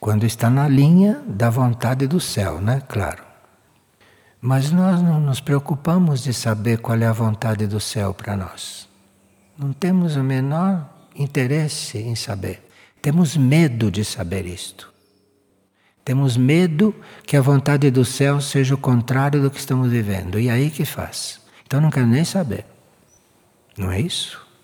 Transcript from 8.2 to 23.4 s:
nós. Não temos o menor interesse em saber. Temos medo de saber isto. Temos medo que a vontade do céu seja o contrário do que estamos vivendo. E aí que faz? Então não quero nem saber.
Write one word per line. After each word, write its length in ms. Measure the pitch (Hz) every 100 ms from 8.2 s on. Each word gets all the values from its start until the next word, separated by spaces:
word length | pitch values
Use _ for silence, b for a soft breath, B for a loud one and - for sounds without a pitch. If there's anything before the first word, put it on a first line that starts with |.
| - 101
nós. 520 | 90 - - - - _ _ _ _ _ _ -
Não 160 | 139
temos 440 | 139 180 185 175 147
o 80 |
menor 680 | 135 135 135 156 190 190 143 - _
interesse 840 | - 139 147 127 147 156 - - 107
em 180 | 110 113
saber. 520 | - 98 92 92 _ b b b
Temos 360 | - 160 170 156
medo 560 | 127 151 165 117 110
de 120 | 95
saber 400 | 104 - 90 95
isto. 480 | 90 90 - - - _ _ _ _ _ _ _ _ _ _ _
Temos 320 | - 131 139 120
medo 560 | 127 160 180 151 214 - B B
que 120 | - 147
a 40 |
vontade 480 | 131 143 139 143 143
do 160 | 127
céu 360 | 123 - 139 143
seja 340 | 143 139 131
o 40 | 135
contrário 640 | 139 123 120 131 139 143
do 120 | 139
que 80 | 135
estamos 280 | - 131 127
vivendo. 480 | 120 104 95 92 101
E 140 | 123
aí 180 | 117 143
que 160 | 151
faz? 560 | 151 - 87 - - - b b
Então 160 | - 139
não 100 | 156
quero 180 | 143 120
nem 160 | 120
saber. 420 | 165 196 160 90 - _ _ _ _ _ _ _